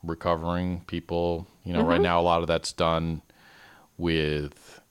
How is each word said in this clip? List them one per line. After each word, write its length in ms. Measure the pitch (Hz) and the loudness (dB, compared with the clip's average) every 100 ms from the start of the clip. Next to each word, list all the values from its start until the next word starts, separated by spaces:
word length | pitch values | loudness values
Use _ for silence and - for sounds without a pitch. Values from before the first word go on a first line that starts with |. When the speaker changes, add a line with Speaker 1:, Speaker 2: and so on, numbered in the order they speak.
Speaker 1:
recovering 800 | 82 82 90 85 82 87 90 87 - | -6 -4 0 0 0 -2 -2 -4 -6
people. 600 | 85 - 85 87 85 90 _ | -8 -4 -2 0 -2 -6 _
You 80 | - | -4
know, 100 | 87 | 0
right 120 | 82 | 2
Speaker 2:
Mm-hmm. 80 | 85 | 2
Speaker 1:
now, 180 | 87 87 | 4 4
a 20 | |
lot 200 | 85 85 | 4 2
of 40 | 82 | 2
that's 240 | 82 - | 0 -2
done 500 | - 85 82 82 80 - - - - - - - - | -2 0 2 -2 -6 -10 -20 -20 -20 -20 -20 -20 -6
with 800 | 87 80 76 76 73 - - - _ | -2 0 0 -2 -6 -12 -20 -20 _